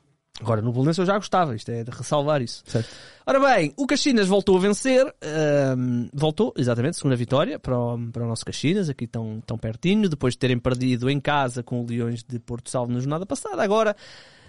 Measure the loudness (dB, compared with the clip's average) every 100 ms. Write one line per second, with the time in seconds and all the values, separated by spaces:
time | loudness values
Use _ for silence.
0 | _ _ _ -8 -2 0 0 0 2 2
1 | 2 0 0 0 0 -2 -6 -8 -8 -10
2 | -2 0 2 0 -2 -8 -4 -4 -4 -10
3 | -20 -8 0 4 6 4 2 0 0 2
4 | 4 4 4 4 4 4 4 2 4 4
5 | 4 -2 -6 0 2 4 4 2 0 -2
6 | -4 -2 0 2 0 0 0 0 0 0
7 | 0 0 2 0 0 -4 -4 -2 -2 -4
8 | -6 -6 -4 -4 -6 -4 0 0 -2 -4
9 | -6 -6 -8 -8 -8 -8 -8 -4 0 2
10 | 2 0 -2 0 0 0 0 0 0 0
11 | 0 -2 0 0 0 -4 -6 -4 -4 -4
12 | -4 -6 -8 -12 -8 -10 -6 -4 -2 -2
13 | -2 -4 -4 -8 -6 -2 0 2 2 -2
14 | -8 -20 -20 -20